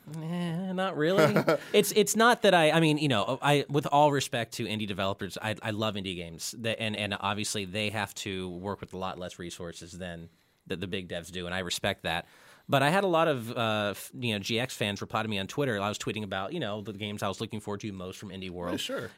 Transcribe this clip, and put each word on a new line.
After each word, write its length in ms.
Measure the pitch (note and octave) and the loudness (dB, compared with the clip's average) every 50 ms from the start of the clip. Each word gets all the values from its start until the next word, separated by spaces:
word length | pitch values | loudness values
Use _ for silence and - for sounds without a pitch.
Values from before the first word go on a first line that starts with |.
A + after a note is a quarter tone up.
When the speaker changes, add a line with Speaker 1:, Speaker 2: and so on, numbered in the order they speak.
| _ D3 D3+ D#3+ | _ -14 -12 -10
Speaker 1:
Eh, 500 | D#3 E3 F3 F3 F3 E3+ D#3+ E3+ F#3+ F#3 | -6 -4 -4 -2 -2 -2 -2 -4 -4 -2
not 240 | F#3 F#3 F#3+ F#3+ E3 | -2 -2 -2 -2 2
really. 380 | C#3+ D3+ E3 F#3+ G#3 G#3 G3+ G#3 | 2 2 4 6 6 6 6 6
Speaker 2:
<laughs> 380 | E3 B2+ - D3+ - - - | 4 4 4 2 2 2 4
Speaker 1:
It's, 180 | - G#3 G#3 - | 4 4 4 6
it's 220 | - G#3+ G3+ - - | 4 4 4 4 4
not 280 | G#3+ A3+ A#3+ A#3 - | 6 8 6 6 8
that 120 | - G3+ F3+ | 6 6 8
I, 160 | F3 D#3+ D3+ | 8 8 8
I 80 | D3+ E3 | 6 6
mean, 180 | E3 D#3 D3 D3 | 6 6 6 4
you 100 | D3+ C#3+ | 4 4
know, 300 | B2 G2+ F#2+ A#2 C3 - | 4 4 2 0 -2 0
I, 240 | - C#3+ D3 C#3+ - - | 4 4 4 4 4 2
with 180 | C#3 D3+ - - | 0 0 2 4
all 220 | D3 C#3+ D3+ D3 | 6 6 6 6
respect 420 | C#3+ C3+ A#2 - - A#2 A2+ - - | 6 2 0 0 -2 -4 -4 -4 -4
to 100 | - A#2 | -6 -4
indie 200 | F#2+ G#2+ G#2+ G#2+ | -2 -2 -2 -2
developers, 520 | G2 G2+ F2+ G2 F#2+ G2+ - G2 F2+ - - | -4 -2 -2 0 -2 -2 -4 -6 -8 -6 -4
I, 160 | - A2 G#2 - | -4 -4 -4 -2
I 80 | - A2+ | -4 -4
love 240 | G#2 G#2 A2 A2 G2 | -2 -2 -2 -2 -2
indie 200 | G#2 F#2 F#2+ F2+ | -4 -6 -6 -6
games, 400 | F2 E2+ E2 E2 D#2+ - - - B2+ | -6 -8 -10 -10 -10 -10 -10 -8 -6
that, 220 | A2+ A2+ G#2+ - | -4 -4 -2 -2
and, 140 | A2+ A2 G#2+ | -2 -4 -2
and 220 | G2+ G#2 G2 G2+ - | -4 -4 -4 -4 -2
obviously 460 | G2 G2 G#2 G#2 G#2 - - A2 G2 | -2 -2 -2 -2 -4 -4 -4 -4 -6
they 260 | F2+ F2+ G#2+ G#2+ G#2+ | -4 -4 -2 -2 -2
have 240 | G#2 A2 G2+ - - | -2 -2 -4 -4 -6
to 340 | - - G#2 F#2+ F#2 F#2 F2+ | -8 -6 -6 -6 -4 -6 -6
work 300 | F2 F2+ F#2 G2+ F#2+ - | -8 -8 -6 -6 -8 -8
with 120 | - - | -10 -12
a 60 | - F#2 | -8 -8
lot 200 | F#2 F#2 - F2 | -8 -6 -6 -8
less 200 | F2+ F2 - - | -10 -12 -10 -12
resources 540 | F2+ E2+ - - F2+ E2+ D#2+ - E2 F2 | -12 -12 -12 -10 -12 -12 -12 -14 -16 -16
than 360 | F2+ F2 F#2 F2 E2+ E2+ E2 E2 _ _ _ _ _ _ _ | -12 -10 -10 -10 -10 -12 -14 -16 _ _ _ _ _ _ _
the, 100 | - F#2+ | -8 -6
the 100 | E2 F#2+ | -6 -4
big 220 | F#2 F#2+ G2 F2+ E2+ | -6 -6 -6 -6 -6
devs 240 | F#2 F2 E2 E2 | -8 -8 -8 -8
do, 140 | F2 F#2 F2 | -8 -8 -6
and 80 | F2 F2+ | -4 -4
I 60 | F#2+ | -4
respect 420 | F2+ F2 - - - G2+ F#2+ - - | -2 -4 -4 -2 0 -2 -2 0 -2
that. 220 | E2+ E2 E2+ - - - - - - - _ _ - | -2 -2 -2 -4 -8 -18 -20 -20 -20 -20 _ _ 0
But 140 | C#3 C3+ | 2 4
I 80 | C3+ D3 | 4 4
had 120 | F3 G3 G3+ | 4 4 2
a 40 | F#3 | 4
lot 200 | E3+ D#3+ E3 D#3+ | 2 4 4 2
of, 220 | C#3+ B2 A2+ A2+ B2 | 2 0 -4 -6 -2
uh, 320 | B2 A2+ A2 G#2+ G#2+ G#2 G#2 | -2 0 0 2 0 0 -2
f-, 200 | G2 - - - - C3 | -2 -6 -10 -14 -10 -6
you 160 | B2 A#2 G#2+ | -2 -2 -2
know, 40 | G2+ | -2
G 220 | F#2+ - A#2 A2 | -2 -2 -2 -2
X 140 | B2+ - - | -2 -4 -4
fans 240 | - A#2 G#2 G2+ - | -2 -2 -2 -2 -4
reply 220 | G#2+ - - A2 | -6 -4 -2 -2
to 60 | A2 A2 | -2 -2
me 100 | G#2+ G2 | -2 -4
on 80 | G2 | -4
Twitter. 340 | F#2 - D3 C#3+ C3 A2 G2 | -4 -2 -2 0 0 0 0
I 80 | G2 G#2+ | 0 -2
was 100 | G#2 - | -2 -4
tweeting 240 | - A#2+ G2+ A2 | -6 -6 -4 -6
about, 300 | G#2+ F#2+ G2 F#2+ G2 - | -6 -4 -4 -4 -4 -4
you 80 | D#3+ F3 | -6 -6
know, 200 | C3 G2+ G#2 A2 | -4 -4 -6 -6
the 120 | G2+ A2+ | -8 -10
games 300 | G2 G2 G#2+ G#2 G#2 G2+ | -8 -6 -6 -6 -4 -4
I 60 | A2+ G2+ | -4 -4
was 120 | F#2+ - | -2 -4
looking 200 | A#2 - - G#2 | -6 -6 -6 -8
forward 200 | - G#2+ G2+ G2 | -6 -6 -8 -6
to 100 | - G#2+ | -6 -8
most 260 | F#2+ F#2 F2+ F#2 F#2+ - | -8 -8 -10 -12 -12 -12
from 100 | A2 G2 | -14 -12
Indie 220 | F2 G2 F#2+ F#2 | -10 -10 -10 -10
World. 220 | F2 F2+ F2 F2 - | -8 -6 -4 -4 -4
Speaker 2:
Yeah, 20 | - | -4
sure. 320 | - - C4+ G#3 A#2+ - - | -4 -4 -6 -6 -8 -10 -10